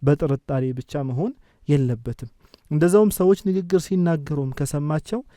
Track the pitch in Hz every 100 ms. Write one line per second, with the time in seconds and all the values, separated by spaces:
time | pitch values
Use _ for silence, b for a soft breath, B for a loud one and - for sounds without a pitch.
0 | 135 147 156 135 - 135 131 127 - 151
1 | 135 127 208 285 _ _ - 147 127 117
2 | 120 117 120 _ b b b 151 175 202
3 | 214 - 185 196 190 185 175 185 - 185
4 | 175 165 143 147 135 - 139 147 147 156
5 | - 226 -